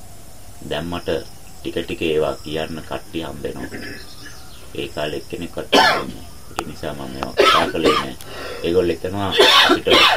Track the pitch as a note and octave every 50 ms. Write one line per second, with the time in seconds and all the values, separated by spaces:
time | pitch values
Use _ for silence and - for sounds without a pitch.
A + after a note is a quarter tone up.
0 | - - - - - - - - - - - - - - C#2+ D2 D#2+ E2+ F2 E2+
1 | - - E2+ - - - - - - - - - - - - E2+ E2 - D#2+ -
2 | F2 D#2+ D#2 D#2 D2+ C#2+ C2+ - - D2+ D2+ D#2+ D#2 D#2 E2 D#2+ - - C#2+ C#2
3 | - - - E2 D#2+ D2 C#2+ D2 C#2 - - - - C2 - - - - - -
4 | - - - - - - - - - - - - - - - - D2 C#2+ - D#2
5 | D2 D2+ D2 C#2 - - - - F2 E2 - D#2+ - - - - - - - -
6 | - - A#1+ - - - - - - - - - - D2 D2+ - - D#2 C#2+ C#2+
7 | C#2 C2 B1+ C2+ - - - - - - C6+ - - - - E2+ D#2+ - - -
8 | - C2+ - - - - - - - - - - - E2 E2+ F#2 F2+ E2+ D#2+ D#2
9 | - - F#2+ G2+ G2 F#2+ F#2 - - - - - - - - - - - - -
10 | - - -